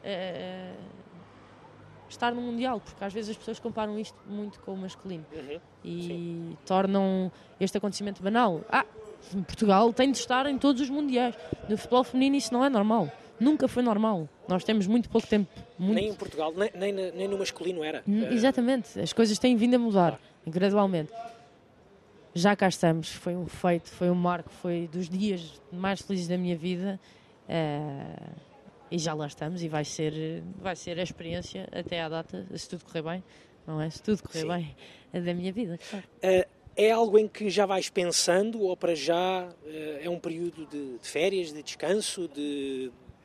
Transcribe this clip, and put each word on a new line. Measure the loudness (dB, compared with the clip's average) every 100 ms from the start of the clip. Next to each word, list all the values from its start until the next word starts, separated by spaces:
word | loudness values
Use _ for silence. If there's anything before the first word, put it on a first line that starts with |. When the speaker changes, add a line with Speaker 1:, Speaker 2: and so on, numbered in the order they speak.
Speaker 1:
eh, | -8 -6 -6 -6 -8 -10 -12 -14 -16 -18 -20 -20 -20 -20 -20 -20 -20 -20 -20 -20 -20
estar | -4 -2
no | -2
Mundial, | -4 -2 -2 -4
porque | -8 -10
às | -8
vezes | -6 -8
as | -8
pessoas | -10 -8
comparam | -6 -4 -4 -4
isto | -8 -12 -12
muito | -8 -8 -10
com | -10
o | -8
masculino. | -10 -10 -12 -12 -12
Speaker 2:
Uhum. | -14 -12 -12 -14 -16
Speaker 1:
E | -10 -8
Speaker 2:
Sim. | -6 -6 -6 -8 -10 -12 0
Speaker 1:
tornam | 2 4 4 4 2 -2 -6 -20 -4
este | -2 0
acontecimento | -4 -4 -6 -4
banal. | 0 4 4 2 0
Ah, | 0 0 -8 -16 -18 -8 -6 -6
Portugal | 0 6 8 6
tem | 6 4
de | 2
estar | 0 0 2
em | 4
todos | 4 4
os | 2
Mundiais. | 0 2 2 2 -2 -6 -6 -2
No | -2
futebol | 4 4
feminino | 4 4 4 4
isso | 2
não | 2 4
é |
normal. | 4 4 4 2 -4 -18 2
Nunca | 4 4 2
foi | 2
normal. | 2 4 2 2 -2 -10 -2
Nós | 0 2
temos | 2 4
muito | 2 4
pouco | 0 2
tempo. | 2 2 -6 -18 -4
Muito. | 2 2
Speaker 2:
Nem | 0
em |
Portugal, | -4 -6 -4 -4
nem, | 0 -2 0 -2
nem, | -2 -4
nem | -4 -2
no | -2
masculino | -2 -4 -4 -2
era. | -4 -4 0
Speaker 1:
N-, | 0 2
Speaker 2:
Eh, |
Speaker 1:
exatamente. | 4 4 4 2 2 -2 -6
As | -2
coisas | 2 4 4
têm | 4 6
vindo | 6 4
a |
mudar, | 4 4 4 2
Speaker 2:
Claro. | -10 _ -6
Speaker 1:
gradualmente. | 0 4 4 4 2 -4 -8 -14 -16 -20 -20 _ _ -20 -20 _ -20 -8
Já | 2 4 6
cá | 4
estamos. | 4 4 4 -2
Foi | -8 -6 -4
um | -6
feito, | 0 2 2 -2
foi | 0 2
um | 4
marco, | 2 0 -6
foi | -8 -4 -2 -2
dos | -6 -4
dias | -2 0 -2 -6 -18 -14
mais | -6 -4 -4
felizes | -4 -4 -2
da | -2
minha | 0 -2
vida. | -2 -2 -4 -6 -12 -20 -20 -20 -4
Eh, | -2 -2 -2 -6 -8 -10 -12 -14 -18 -20 -20 -20 -20 -6
e | -4
já | -2
lá | -4 -6
estamos | -6 -8 -6
e | -4
vai | -4 -4
ser, | -2 -4 -2 -6 -6 -10 -10
vai | -8 -8
ser | -6 -6
a |
experiência | -6 -6 -8 -8 -8 -10 -8
até | -8 -6 -6
à | -4
data, | -6 -6 -10 -10 -12
se | -10
tudo | -12 -8
correr | -8
bem, | -6 -8 -10 -20 -20 _ -8
não | -4
é? | -4
Se | -4
tudo | -2 -2
correr | -2 -6
Speaker 2:
Sim. | -4
Speaker 1:
bem, | -4 -6 -12 -20 -20 -10
a | -6
da | -4
minha | -2 -4
vida, | -4 -6 -6 -10
claro. | -12 -12 -4
Speaker 2:
Eh, | 4 4 4 _ -8 2
é | 4
algo | 6 6 6
em | 6
que | -2 0
já | 2 2
vais | 2 0
pensando | -2 0 2 4 4 2 0
ou | -2 0
para | 0 0
já, | 2 2 2 -2 -6 -12 -14
eh, | -10 -8 -8
é | -6
um | -6
período | -6 -4 -6 -6 -10
de, | -8 -8 -10
de | -6
férias, | 0 0 0 -4
de | -8
descanso, | -14 -6 -2 0 -2 -6 -8
de | -6 -4 -4 -4 -6 -8 -10 -20 -20